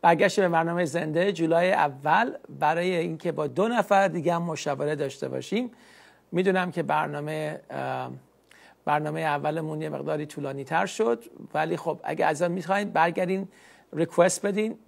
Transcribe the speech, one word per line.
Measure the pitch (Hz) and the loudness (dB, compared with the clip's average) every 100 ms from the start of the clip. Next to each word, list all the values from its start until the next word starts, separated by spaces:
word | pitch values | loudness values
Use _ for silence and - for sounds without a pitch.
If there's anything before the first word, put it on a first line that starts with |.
برگشت | 175 170 196 190 | 6 6 4 4
به | 185 | 2
برنامه | 165 165 170 175 | 4 0 0 -2
زنده | 131 151 156 190 | -2 -2 0 0
جولای | 180 165 165 180 | 0 2 4 4
اول | 196 147 135 147 175 240 - - 139 | 4 2 0 2 2 2 -4 -14 -2
برای | 151 165 175 180 | 0 2 0 0
اینکه | 170 160 175 | -2 -4 -4
با | 156 151 | -2 -4
دو | 127 214 | 0 0
نفر | 240 196 196 196 | 2 4 4 4
دیگه | 170 156 | 2 0
هم | 170 | 0
مشاوره | 170 156 - 139 147 151 | -2 -4 -4 -2 -2 -2
داشته | 139 - 135 | -4 -6 -8
باشیم. | 131 127 202 247 - - - - _ _ | -6 -4 -2 -4 -8 -20 -20 -20 _ _
می‌دونم | 175 185 185 180 | 0 2 2 0
که | 170 | -4
برنامه، | 147 151 156 147 147 156 151 156 - | 0 0 0 -4 -6 -4 -6 -8 -10
اه، | 135 131 131 127 131 _ _ _ - - _ - | -8 -6 -6 -8 -12 _ _ _ -20 -20 _ 0
برنامه | 147 151 156 | 0 0 -4
اولمون | 160 147 147 156 156 156 | -2 0 0 -2 -4 -6
یه | 156 | -6
مقداری | 143 147 156 151 | -6 -4 -4 -4
طولانی | - 143 135 | -8 -8 -8
تر | 135 165 190 | -4 -2 -2
شد، | - 220 - - - - | 0 0 0 -4 -18 -8
ولی | 151 160 170 | -4 -2 -2
خب | 165 156 | -4 -6
اگه | - 156 160 | -4 0 0
عزیزان | 156 175 | 2 0
می‌خواین | 180 160 196 208 | -2 0 0 0
برگردین | - 165 175 180 190 190 - - - _ | 2 2 2 -2 -2 -4 -14 -20 -20 _
ریکوست | - 165 - 175 185 202 | -2 -2 6 4 4 -2
بدین. | 202 214 233 | 0 -2 -4